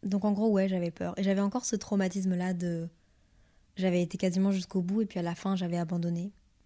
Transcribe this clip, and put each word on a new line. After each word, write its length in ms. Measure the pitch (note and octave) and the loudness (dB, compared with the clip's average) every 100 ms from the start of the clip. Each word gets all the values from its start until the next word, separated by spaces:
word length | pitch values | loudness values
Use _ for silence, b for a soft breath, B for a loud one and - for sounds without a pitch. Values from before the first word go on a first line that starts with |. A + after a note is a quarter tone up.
Donc 200 | G3+ G3 | 0 0
en 60 | G#3 | 2
gros, 200 | G3+ A3 | 2 4
ouais, 180 | G3+ F#3+ | 4 2
j'avais 240 | F#3 F3 | 0 -2
peur. 260 | E3 F3+ - | -4 -6 -2
Et 60 | |
j'avais 160 | F#3+ G3 | 0 2
encore 240 | G3+ B3 | 2 0
ce 100 | - | -2
traumatisme-là 800 | G#3 - G3+ F#3 F#3+ F#3+ F3+ F3+ | -4 0 0 0 0 0 0 0
de... 340 | F3 F3 E3 E3 b b b b b b b b | -2 -2 -4 -6 b b b b b b b b
j'avais 260 | - F#3 F3+ | -2 2 2
été 160 | F3 F#3 | 0 0
quasiment 360 | F#3 F3+ G3 | 0 2 2
jusqu'au 300 | F#3+ F3+ F#3+ | 2 0 -2
bout 180 | F3 G3+ | 0 0
et 60 | G#3+ | -2
puis 120 | F#3 | -2
à 40 | |
la 120 | E3+ | -4
fin, 220 | E3+ F#3+ F#3+ | -4 -2 -2
j'avais 220 | F3+ F3 | 0 -2
abandonné. 520 | E3+ F3+ E3+ E3+ F#3+ - _ _ | -2 -2 -2 -2 -4 -10 _ _